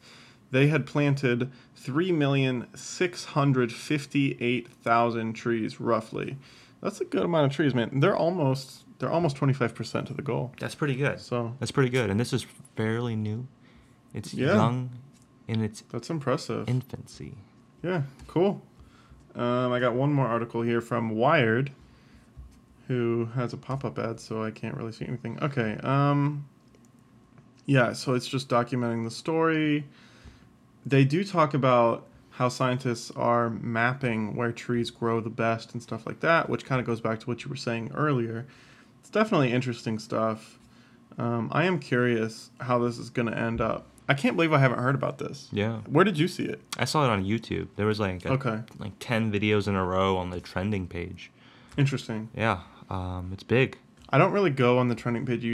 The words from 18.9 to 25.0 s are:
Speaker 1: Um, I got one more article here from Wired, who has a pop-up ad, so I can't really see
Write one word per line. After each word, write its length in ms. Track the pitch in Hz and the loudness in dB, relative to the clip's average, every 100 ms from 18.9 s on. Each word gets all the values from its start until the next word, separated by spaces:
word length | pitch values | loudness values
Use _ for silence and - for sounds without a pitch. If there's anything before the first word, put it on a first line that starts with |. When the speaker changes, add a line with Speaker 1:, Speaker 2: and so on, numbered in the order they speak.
| - - - - - | -20 -20 -20 -16 -4
Speaker 1:
Um, 380 | 120 123 127 | 0 2 2
I 80 | 123 | 2
got 120 | 123 | 2
one 200 | 117 139 | 2 2
more 120 | 147 127 | 4 2
article 340 | 117 113 117 | 2 -2 -2
here 180 | 117 117 | 2 0
from 300 | 113 120 113 | 0 -2 -2
Wired, 600 | 110 127 160 117 113 139 - - - - - - - - - _ - - | 2 4 6 4 4 0 -6 -20 -20 -20 -20 -20 -20 -20 -20 _ -16 -4
who 400 | 123 117 117 113 123 | 0 0 0 0 -2
has 160 | 120 | -4
a 60 | - | -4
pop-up 420 | - 135 123 110 | -8 -6 -4 -4
ad, 220 | 113 113 | -6 -6
so 200 | - 110 | -6 -4
I 100 | 110 | -4
can't 260 | 110 113 - | -6 -8 -6
really 160 | 113 | -8
see 120 | 110 | -8